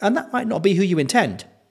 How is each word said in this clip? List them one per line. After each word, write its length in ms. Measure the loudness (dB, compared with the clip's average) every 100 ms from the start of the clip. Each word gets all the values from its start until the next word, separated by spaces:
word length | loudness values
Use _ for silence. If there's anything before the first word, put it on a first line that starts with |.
and 160 | -2 -2
that 160 | -2
might 140 | -6 -4
not 160 | 0
be 120 | 2
who 80 | 2
you 160 | 2 2
intend. 460 | 2 0 0 -4 -14 _ _